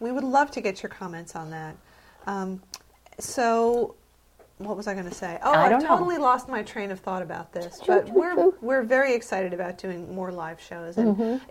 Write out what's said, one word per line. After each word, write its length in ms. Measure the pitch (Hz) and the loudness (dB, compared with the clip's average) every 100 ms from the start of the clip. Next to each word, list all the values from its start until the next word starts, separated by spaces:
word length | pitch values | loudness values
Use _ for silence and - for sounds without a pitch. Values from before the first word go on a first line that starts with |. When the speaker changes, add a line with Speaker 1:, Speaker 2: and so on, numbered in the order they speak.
Speaker 1:
we 100 | 233 | -4
would 140 | 254 | -4
love 260 | 262 269 285 | 0 2 2
to 100 | 262 | -2
get 200 | 214 190 | -6 -6
your 60 | 196 | -12
comments 480 | - 185 165 170 170 | -10 -12 -12 -12 -12
on 140 | 160 | -10
that. 260 | 160 156 160 _ _ _ _ - | -10 -12 -14 _ _ _ _ -8
Um, 360 | 196 190 190 - - _ _ _ - | -6 -6 -8 -12 -20 _ _ _ -14
so, 760 | - - 233 226 233 240 226 - _ _ _ _ _ - | -8 -2 2 4 4 2 0 -6 _ _ _ _ _ -14
what 220 | 202 196 | -8 -6
was 80 | 214 | -6
I 80 | |
gonna 180 | 196 180 | -6 -8
say? 260 | - 180 170 | -10 -10 -4
Oh, 100 | 262 | 2
Speaker 2:
I 140 | - 190 | 6 6
Speaker 1:
I 20 | |
Speaker 2:
don't 140 | 247 | 6
know. 60 | 311 | 6
Speaker 1:
totally 280 | 359 349 330 | 4 4 2
lost 320 | 262 247 254 | 2 2 0
my 140 | 240 | -6
train 280 | 214 233 202 | -6 -8 -8
of 80 | 190 | -6
thought 200 | 190 185 | -6 -6
about 320 | 165 170 170 | -6 -10 -8
this, 260 | 175 175 - | -8 -8 -4
Speaker 2:
Choo, 40 | - | 4
Speaker 1:
but 180 | - - | 4 6
Speaker 2:
choo, 60 | |
Speaker 1:
we're, 200 | 381 339 349 | 4 4 4
Speaker 2:
choo. 180 | 359 - | 4 4
Speaker 1:
we're 200 | 233 262 | 0 0
very 280 | 226 262 269 | 4 4 4
excited 400 | 240 - 190 185 | 2 0 -4 -2
about 240 | 175 180 180 | -4 -6 -6
doing 380 | 190 175 175 | -8 -8 -8
more 180 | 185 185 | -8 -8
live 260 | 180 160 165 | -8 -10 -12
shows, 340 | - 170 170 180 | -14 -12 -4 2
and 180 | 226 | 2
Speaker 2:
Mm-hmm. 300 | 202 226 254 - | 2 0 -2 0